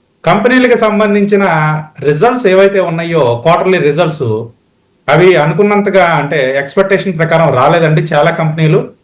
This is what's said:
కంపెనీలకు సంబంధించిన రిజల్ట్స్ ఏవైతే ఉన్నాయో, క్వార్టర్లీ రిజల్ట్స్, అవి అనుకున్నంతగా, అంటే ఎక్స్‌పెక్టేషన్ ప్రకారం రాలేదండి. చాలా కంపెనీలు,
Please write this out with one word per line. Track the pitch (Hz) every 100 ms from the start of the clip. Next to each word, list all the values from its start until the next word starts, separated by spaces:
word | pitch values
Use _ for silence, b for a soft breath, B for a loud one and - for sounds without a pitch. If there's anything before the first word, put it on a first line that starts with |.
| _ _ 160
కంపెనీలకు | 202 247 254 247 233
సంబంధించిన | 220 202 214 202 202 202 196 160 151 156 - - 135
రిజల్ట్స్ | 151 233 254 190
ఏవైతే | 185 196 196
ఉన్నాయో, | 175 165 170 165 123 117
క్వార్టర్లీ | 165 170 180 180
రిజల్ట్స్, | 147 147 165 - 120 110 113 - _ _ _ _ -
అవి | 156 185 170
అనుకున్నంతగా, | 151 151 208 208 202 190 175
అంటే | 156 143 160 131 139
ఎక్స్‌పెక్టేషన్ | 139 - 190 190 185 160
ప్రకారం | 156 160 160
రాలేదండి. | 123 143 170 160 156
చాలా | - 147 160
కంపెనీలు, | 165 160 160 156 190 - -